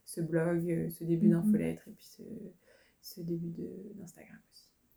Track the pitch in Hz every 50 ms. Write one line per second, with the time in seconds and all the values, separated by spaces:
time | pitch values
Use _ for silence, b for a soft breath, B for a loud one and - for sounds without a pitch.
0 | _ - - 180 165 156 165 165 160 170 175 170 170 175 170 165 165 165 165 -
1 | 170 170 170 165 170 170 170 170 170 - - - 165 - 165 165 - - - -
2 | - - - - - - - - - 180 - _ _ _ - _ _ _ _ _
3 | - - - 180 170 170 170 165 170 170 170 - 175 180 185 185 196 208 - 196
4 | - 170 - - - - 220 226 _ _ _ - - _ _ _ _ _ _